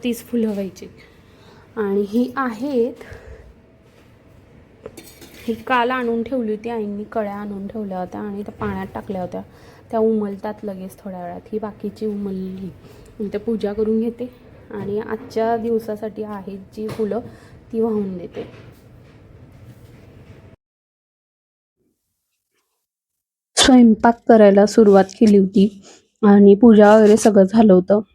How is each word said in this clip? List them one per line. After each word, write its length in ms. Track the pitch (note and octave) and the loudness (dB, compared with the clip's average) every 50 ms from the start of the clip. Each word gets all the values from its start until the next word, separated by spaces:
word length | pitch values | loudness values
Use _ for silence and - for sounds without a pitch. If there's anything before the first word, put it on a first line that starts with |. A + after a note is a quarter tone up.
| - | -6
तीच 200 | B3 A#3 A#3 - | -8 -8 -8 -10
फुलं 240 | - - A#3 A3 A3 | -8 -6 -4 -4 -4
व्हायची. 380 | G#3 G3+ G3+ F#3 - - - F#3+ - - - _ _ _ _ _ _ _ _ - - - _ _ _ | -4 -6 -8 -10 -12 -16 -20 -20 -20 -20 -20 _ _ _ _ _ _ _ _ -20 -20 -20 _ _ _
आणि 280 | A3+ G#3+ G3 G3 G3+ G#3 F#3+ | -8 -6 -2 -2 -2 -4 -2
ही 240 | G3+ A#3+ B3 B3+ - | -2 -2 -4 -2 -4
आहेत, 580 | C#4 C4 B3 A3 G#3 B3 D4 C#4 A#3+ A3+ C4 - - - - - - - - - - - - _ _ _ _ _ _ _ _ _ _ _ _ _ _ _ _ _ _ _ _ _ _ _ _ _ _ _ - - - - - - - - - - - - - | -6 -6 -6 -8 -8 -8 -4 -2 -2 -2 -4 -6 -10 -18 -20 -20 -20 -20 -20 -20 -20 -20 -20 _ _ _ _ _ _ _ _ _ _ _ _ _ _ _ _ _ _ _ _ _ _ _ _ _ _ _ -20 -20 -20 -20 -20 -20 -20 -20 -20 -20 -12 -10 -10
ही 60 | A3+ | -10
काल 360 | A3 A3 - C4 B3 A#3 B3 | -8 -6 -4 -2 -2 -2 -2
आणून 320 | B3+ B3+ B3 A#3 A#3 A#3 A3+ | -4 -4 -4 -4 -4 -6 -6
ठेवली 280 | A#3 C4+ C4 A#3 G#3+ | -6 -6 -6 -6 -6
होती 180 | G#3+ G#3+ G#3+ A#3 | -8 -8 -8 -10
आईंनी, 360 | A#3+ A3+ G#3+ G#3 G3+ G3+ G#3 | -8 -8 -8 -8 -10 -12 -12
कळ्या 300 | G#3 - A#3 G#3+ G3+ G3+ | -10 -8 -8 -8 -8 -10
आणून 320 | G3+ G#3 G#3 G3+ G3 G3 | -12 -12 -12 -12 -12 -14
ठेवल्या 320 | G3+ - A3 G#3+ G3 F#3+ F#3 | -12 -12 -12 -12 -10 -10 -10
होत्या 220 | F#3 F3+ - G#3 | -10 -10 -12 -12
आणि 220 | G#3 G#3 G3 G3+ G#3 | -12 -12 -12 -12 -14
त्या 120 | G#3+ G#3 | -14 -14
पाण्यात 320 | - A3+ G#3 G3 F#3+ F#3+ G3 - | -10 -10 -8 -8 -8 -10 -12 -12
टाकल्या 260 | A3 - - G3+ F#3 | -14 -12 -10 -10 -10
होत्या, 220 | F3+ F3 - F#3+ G3 - _ _ - - - _ _ _ | -10 -10 -12 -14 -16 -18 _ _ -20 -20 -20 _ _ _
त्या 100 | - A3+ | -4 -2
उमलतात 540 | A3 A3+ A3+ G#3+ G#3 G3+ G3+ F#3+ - G#3+ G#3 G#3 - | 0 0 0 -2 -4 -6 -8 -10 -12 -12 -12 -12 -12
लगेच 360 | G#3 F#3+ F#3 F#3 F#3+ - - - | -14 -12 -12 -14 -18 -18 -18 -18
थोड्या 180 | G3+ F#3 F3+ F3 | -16 -14 -14 -14
वेळात. 180 | F3 F3 F#3 - - - | -14 -14 -16 -16 -12 -10
ही 60 | G#3+ | -10
बाकीची 480 | G#3+ G#3 G#3 - - G3+ G3 - A3 | -10 -10 -12 -12 -12 -14 -12 -10 -10
उमलली, 640 | G#3+ G#3 G3+ G3+ G3 F#3+ F#3 F#3 F#3+ F#3 F#3+ F#3+ F3 - - - - - - - - - - | -8 -8 -8 -8 -8 -8 -10 -10 -12 -12 -12 -14 -16 -16 -18 -20 -20 -20 -20 -20 -20 -14 -12
मी 80 | A3 G3 F#3 | -10 -10 -8
तर 60 | G#3 | -8
पूजा 340 | G#3 - A#3 G#3 G#3+ G3+ G#3 | -6 -6 -6 -6 -6 -8 -6
करून 280 | G#3+ A3 G#3+ A3 A3 | -4 -4 -2 -2 -2
घेते 340 | A3+ A#3+ A#3 - A#3+ B3+ - _ - - - - - - | -2 -4 -6 -8 -12 -14 -14 _ -20 -20 -20 -20 -20 -16
आणि 300 | - G#3 G3 G3 G3+ G#3 | -14 -12 -10 -8 -8 -8
आजच्या 560 | A3+ - A3 A3 - - - A3 A3 A3+ A#3 | -8 -8 -10 -12 -12 -10 -6 -4 -4 -2 -4
दिवसासाठी 640 | A3+ A3 A#3 A#3 A3 A3 A3 G#3+ G#3+ A3+ A3 G3+ G#3 G#3+ | -4 -4 -4 -4 -4 -4 -6 -10 -10 -10 -12 -12 -12 -12
आहेत 360 | G#3 G#3 G3 F#3 G3 G3 G3 | -12 -12 -14 -14 -16 -16 -18
जी 300 | F#3+ - - - G#3+ A3 | -18 -18 -16 -12 -12 -10
फुलं 320 | G#3 - A3 G3+ G3 A#3 B3+ - - - - - - - - - - | -8 -6 -6 -6 -6 -8 -10 -12 -18 -20 -20 -20 -20 -20 -18 -10 -6
ती 80 | A3+ | -4
वाहून 380 | A3 A#3 G#3+ G#3+ G3+ F#3+ F#3 F3 | -4 -2 -4 -4 -6 -6 -8 -12
देते. 300 | E3+ - - - - - - - - - - _ _ _ - - _ - _ _ - _ - - - - - - - - - - - - - - - - - - - - - - - - - _ _ _ _ _ _ _ _ _ _ _ _ _ _ _ _ _ _ _ _ _ _ _ _ _ _ _ _ _ _ _ _ _ _ _ _ _ _ _ _ _ _ _ _ _ _ _ _ _ _ _ _ _ _ _ _ _ _ _ _ | -14 -14 -14 -14 -16 -16 -18 -20 -20 -20 -20 _ _ _ -20 -20 _ -20 _ _ -20 _ -20 -20 -20 -20 -20 -20 -20 -20 -20 -20 -20 -20 -20 -20 -20 -20 -20 -20 -20 -20 -20 -20 -20 -20 -20 _ _ _ _ _ _ _ _ _ _ _ _ _ _ _ _ _ _ _ _ _ _ _ _ _ _ _ _ _ _ _ _ _ _ _ _ _ _ _ _ _ _ _ _ _ _ _ _ _ _ _ _ _ _ _ _ _ _ _ _
स्वयंपाक 600 | - - - B3+ B3 A#3+ A3+ G#3+ - - A#3+ A#3 - _ - | -2 2 4 6 6 6 6 4 4 2 0 0 0 _ 4
करायला 380 | A#3+ A3 G#3+ G3+ G3 G3+ G3+ | 4 6 6 6 6 4 2
सुरुवात 380 | G#3 - - A3+ G3+ G3 G3 F#3+ | 4 4 4 4 6 6 4 4
केली 340 | F#3+ - - A#3 G#3+ G3+ G3+ | 2 0 0 2 4 4 4
होती 440 | F#3+ F#3 F#3+ F#3+ F#3+ G#3+ - - - - - _ _ _ _ _ - | 4 2 2 2 2 2 0 -6 -18 -20 -20 _ _ _ _ _ 2
आणि 320 | G#3 G3+ G3+ G3+ G3 G3+ | 4 6 8 8 8 8
पूजा 420 | G3+ B3+ A#3 A3 G#3 G#3 G#3 G#3+ | 8 8 8 8 8 8 8 8
वगैरे 200 | A3 A3 G#3+ G#3+ | 6 6 6 4
सगळं 280 | A3+ - A3+ G3 G3 F#3+ | 4 4 4 4 4 4
झालं 280 | F#3 A3 A3+ A#3 G#3+ F#3 | 4 4 4 4 6 6
होतं. 280 | F#3 F3+ - G3 G#3+ G#3+ - | 4 4 2 0 -2 -2 -6